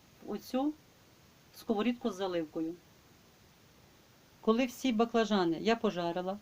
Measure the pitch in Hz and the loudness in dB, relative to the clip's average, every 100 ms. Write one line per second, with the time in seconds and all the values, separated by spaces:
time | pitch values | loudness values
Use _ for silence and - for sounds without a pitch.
0 | - - - 208 - 254 294 302 - - | -20 -18 -10 -10 -4 -2 0 -4 -12 -20
1 | - - - - - - - 208 220 240 | -20 -20 -20 -20 -20 -10 -2 0 0 -2
2 | 240 185 190 175 156 170 160 175 - - | -4 -4 -2 -2 -4 -4 -4 -6 -16 -20
3 | - - - - - - - - - - | -20 -20 -20 -20 -20 -20 -20 -20 -20 -20
4 | - - - - - 226 262 - 262 220 | -20 -20 -20 -4 0 2 0 0 0 2
5 | 233 233 214 208 170 160 185 226 208 175 | 2 2 2 2 2 2 0 2 0 0
6 | 170 170 180 202 | -2 -2 -4 -6